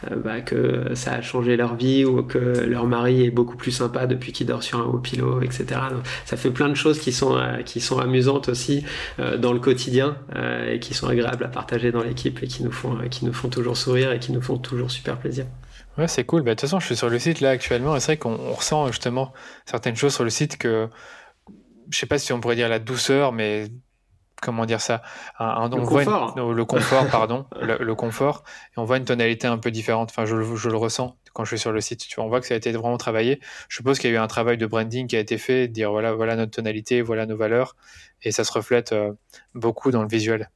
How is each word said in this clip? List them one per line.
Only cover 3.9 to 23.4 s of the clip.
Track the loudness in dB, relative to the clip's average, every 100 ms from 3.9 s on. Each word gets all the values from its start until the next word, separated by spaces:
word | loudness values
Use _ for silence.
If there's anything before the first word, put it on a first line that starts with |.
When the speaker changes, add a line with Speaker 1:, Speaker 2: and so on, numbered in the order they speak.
| 0 0
Speaker 1:
depuis | -2 -4
qu'il | -4 -2
dort | -2
sur | -2 -2
un | 0
Wopilo, | -2 -2 -2 0 0
et | 0
cetera. | -4 -4 -2 -2
Donc, | -4 -6 -10
ça | -6 0
fait | 0
plein | 2 2
de |
choses | 4 4 2
qui | 0
sont, | 2 2 2
euh, | 0 -4 -6
qui | -6
sont | -2 0
amusantes | 4 4 4 2 0
aussi, | -2 0 0 0 -8 -8 -4
euh, | -2 2
dans | 2
le | 4
quotidien, | 4 2 4 2 2 -2 -8
euh, | -4 -2 -2 -2
et | -4
qui | -4
sont | -4 0
agréables | 2 2 -2
à | -4
partager | -4 -2 0 2
dans | 2
l'équipe | -2 -2 -4 -4
et | -8
qui | -4
nous | -4
font, | -4 -4 -4
euh, | -4
qui | -4 -4
nous |
font | -2 -4
toujours | -2 -2 -2
sourire | 2 2 2
et | 0
qui | -2
nous | -4
font | 0 -4
toujours | -2 -4 -4
super | -4 -6 -4
plaisir. | -4 -4 -6 -12 -18 -20 -12 -2
Speaker 2:
Ouais, | 0
c'est | 0
cool. | 2 2
Bah, | 4
de |
toute | 2
façon, | 2 0
je | 0
suis | 0
sur | 2
le | 2
site | 2 2
là | 4
actuellement | 2 2 0 2
et | 0
c'est | 2
vrai | 0
qu'on, | 0 -4
on | -4
ressent | -4 0 2 2
justement | 0 -2 -2 -4 -6 -20 -20 -8
certaines | -4 -2 0
choses | 0
sur | 2
le | 0
site | 0 -2 -2
que, | 0 0 0 -8 -20 -20 -20 _ -20 -20 _ _ -6
je | -6
sais | 0
pas | -2
si | 0
on | -2
pourrait | 0 2
dire | 2
la | 0
douceur, | -2 -2 4 4 4
mais | 2